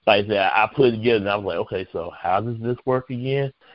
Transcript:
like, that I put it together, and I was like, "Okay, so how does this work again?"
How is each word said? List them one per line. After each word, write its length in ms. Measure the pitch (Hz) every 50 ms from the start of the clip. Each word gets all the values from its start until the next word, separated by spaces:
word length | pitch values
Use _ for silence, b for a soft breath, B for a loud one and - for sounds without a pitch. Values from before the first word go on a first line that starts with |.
| _
like, 220 | 113 107 104 101 107
that 240 | 104 98 95 92 -
I 160 | 107 107 110 -
put 120 | - 135
it 40 | 123 117
together, 260 | 110 107 120 117 107
and 100 | 98 101
I 80 | 101
was 80 | 104 101
like, 140 | 92 85 85
"Okay, 280 | 104 - 104 95 95 - -
so 180 | 90 82 85 - -
how 220 | - 87 92 101
does 180 | 107 120 117 113
this 180 | 113 120 120 - -
work 240 | 131 127 127 127 -
again?" 420 | 127 120 123 135 135 139 139 135 - _ B B